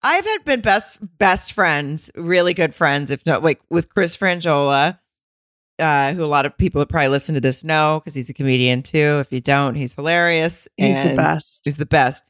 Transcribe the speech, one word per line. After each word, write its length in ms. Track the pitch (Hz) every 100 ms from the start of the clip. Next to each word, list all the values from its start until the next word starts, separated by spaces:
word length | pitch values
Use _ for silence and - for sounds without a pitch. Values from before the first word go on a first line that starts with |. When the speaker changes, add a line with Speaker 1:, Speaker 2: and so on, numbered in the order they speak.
Speaker 1:
I've 240 | - 339 392
had 200 | 427 302
been 160 | 262
best, 380 | 214 202 - - 208 _
best 340 | 196 185 -
friends, 560 | - 185 147 143 156 - -
really 380 | 170 180 175
good 200 | 175 165
friends, 380 | - 160 143 143
if 140 | 143 -
not, 180 | 135
like, 160 | 160 139 _
with 200 | 165 160
Chris 260 | - 175 -
Franjola, 840 | 190 175 170 147 143 139 151 185 _ _ _ _ _ _ _ _
uh, 340 | 156 143 139
who 100 | 180
a 20 | 156
lot 180 | 147 139
of 120 | -
people 220 | 185 151
that 80 | 143
probably 200 | 165 135
listen 260 | 139 - 151
to 60 |
this 220 | 127 131
know 380 | 156 156 156 156
'cause 100 | 156
he's 160 | 143 123
a 40 |
comedian 480 | - 135 127 123 123
too. 360 | 127 156 147 147
If 120 | 135
you 100 | 131
don't, 340 | 123 139 139 117
he's 200 | 123 -
hilarious. 720 | 147 175 170 165 165 170 - -
Speaker 2:
He's 180 | - -
the 140 | 135
Speaker 1:
And 80 | 135
Speaker 2:
best. 480 | 151 156 - - -
Speaker 1:
he's 120 | 147
the 80 | 147
best. 380 | 160 127 131 _